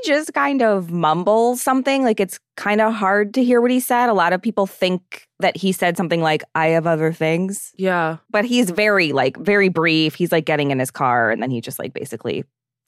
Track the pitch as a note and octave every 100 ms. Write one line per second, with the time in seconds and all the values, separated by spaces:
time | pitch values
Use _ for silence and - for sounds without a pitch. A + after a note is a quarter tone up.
0 | A#4 C#4+ D#4 D4 C#4 C#4 A3+ G3 E3+ E3+
1 | D#3 D#3+ F#3 A3 A#3 B3 - C4 C4 C4+
2 | B3+ A3 F#3+ - _ - G3+ G#3 A3 A3+
3 | G3 G3+ G#3 B3 B3 A#3+ A#3+ B3+ - A#3+
4 | B3 G3+ E3+ F#3 A3+ G#3 G3 - F3+ F3+
5 | - - - - F#3+ E3+ F#3+ F3 F3+ E3+
6 | F3 E3+ D#3+ D#3 - D#3+ D#3+ E3 E3 D#3+
7 | D#3+ E3 D#3+ E3 F#3+ G3+ - - F#3 F3+
8 | D#3+ D#3+ - G#3+ A#3+ B3 G#3+ E3+ G#3+ G3+
9 | E3 C3+ C3 - D#3+ G3+ G3 E3 E3 D#3+
10 | D#3 - F3 E3+ D#3 D3+ C#3+ C3 B2+ -
11 | C3 A#2+ A2+ A2 A#2+ A#2+ A2+ - - -
12 | - A#2 A#2+ D2 C#3+ _ _ _